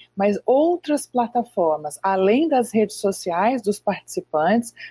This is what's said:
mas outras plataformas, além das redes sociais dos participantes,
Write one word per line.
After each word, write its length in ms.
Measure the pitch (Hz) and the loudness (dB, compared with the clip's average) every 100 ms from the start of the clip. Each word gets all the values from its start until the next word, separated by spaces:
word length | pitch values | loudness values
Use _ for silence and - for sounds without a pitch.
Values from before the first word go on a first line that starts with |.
| - - | -8 -2
mas 240 | 202 202 - | 0 0 2
outras 600 | 262 330 349 - 294 - | 2 2 0 -2 -4 -2
plataformas, 920 | 247 233 240 240 - 165 151 147 - | -2 -2 -2 -4 -2 0 0 -4 -6
além 460 | 196 190 190 247 320 | -2 2 4 2 2
das 260 | 262 226 | 0 0
redes 240 | 220 208 - | 0 0 -2
sociais 640 | 202 196 180 170 214 262 | -4 -4 -4 0 0 0
dos 180 | 202 208 | -2 -4
participantes, 960 | - 185 - - - 156 165 233 233 - - | -4 -6 -6 -10 -4 0 2 2 0 -10 -12